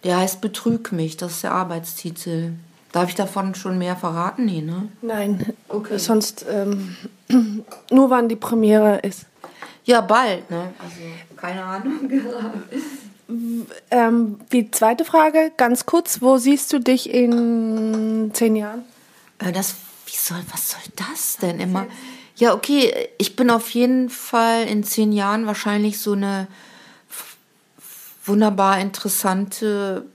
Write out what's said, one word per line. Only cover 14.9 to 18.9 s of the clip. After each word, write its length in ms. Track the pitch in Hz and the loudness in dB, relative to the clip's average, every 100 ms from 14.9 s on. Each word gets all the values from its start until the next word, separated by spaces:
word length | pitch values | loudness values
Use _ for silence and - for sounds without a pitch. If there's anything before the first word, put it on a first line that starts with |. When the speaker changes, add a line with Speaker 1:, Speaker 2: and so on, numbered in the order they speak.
| 233 | 2
Speaker 2:
Frage, 480 | 320 320 311 311 320 320 | 2 4 6 4 2 2
ganz 280 | 240 247 | 2 2
kurz, 380 | - 339 339 - | 2 0 0 0
wo 160 | 254 262 | 4 6
siehst 340 | 240 277 - | 6 2 2
du 80 | 294 | 0
dich 300 | 247 254 - | 2 2 2
in 1200 | 247 240 240 233 233 226 220 220 220 220 220 220 | 2 4 4 2 0 0 -2 -2 0 0 0 -2
zehn 240 | - 226 214 | 0 2 2
Jahren? 280 | 208 226 240 | -2 -10 -16